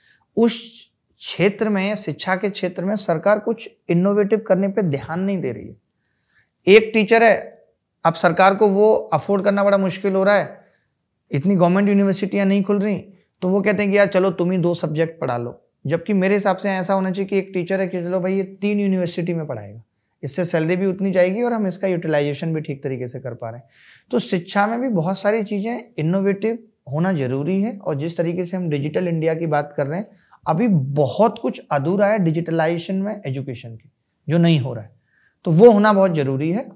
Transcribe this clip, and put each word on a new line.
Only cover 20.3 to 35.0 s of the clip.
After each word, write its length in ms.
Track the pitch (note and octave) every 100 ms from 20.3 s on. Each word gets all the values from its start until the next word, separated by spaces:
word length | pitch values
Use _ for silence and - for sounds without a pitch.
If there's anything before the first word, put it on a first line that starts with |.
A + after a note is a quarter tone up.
| -
सैलरी 320 | F3 E3 D#3+ F3+
भी 100 | G3
उतनी 240 | F#3+ G3
जाएगी 320 | F#3 F3+ G3+
और 100 | A#3+
हम 140 | A3+ G3
इसका 220 | F3+ F#3+
यूटिलाइजेशन 680 | F3 E3+ D3+ D3 C#3+ E3
भी 60 | D#3
ठीक 220 | D#3 C3+
तरीके 240 | C#3 C3 B2
से 140 | B2+
कर 140 | B2
पा 160 | A2+ A2+
रहे 100 | A#2+
हैं। 80 | - _ - - _
तो 80 | A#3+
शिक्षा 480 | - F#3 E3+ G3+ G#3
में 140 | A#3
भी 80 | C4
बहुत 300 | G3 D#3+ F#3+
सारी 240 | G#3 A3+
चीज़ें 380 | G3+ G#3 A3 A#3+ - -
इनोवेटिव 600 | D#3 F#3+ G3 G3 A3 A#3 - _ -
होना 200 | D3 F#3
जरूरी 500 | E3+ B2+ C3+ D3 F#3+
है, 160 | G#3+ G3
और 160 | -
जिस 220 | C#3+ D#3+ E3+
तरीके 280 | E3 F3
से 120 | F3 F#3
हम 120 | F3
डिजिटल 400 | D3 D3 E3+ F3+
इंडिया 260 | E3 D#3+
की 120 | D#3+ E3
बात 280 | D3 D3 -
कर 100 | C#3
रहे 120 | E3+
हैं, 120 | A3 _ _ _ -
अभी 200 | D#3+ A#3
बहुत 680 | F3 C3 C#3 C3 - A3 G#3
कुछ 200 | B3+ - -
अधूरा 360 | D3 C#3+ G3 G3+
है 120 | A3
डिजिटलाइजेशन 760 | E3 D#3+ E3+ E3 D#3+ E3+ E3+
में 280 | F#3+ G3 G#3 D3
एजुकेशन 500 | C3+ C3 A#2+ A#2 A2+
की, 140 | _ _ _ _ -
जो 100 | E3+
नहीं 220 | E3+ D#3
हो 140 | B2
रहा 100 | A#2
है, 80 | G2+ _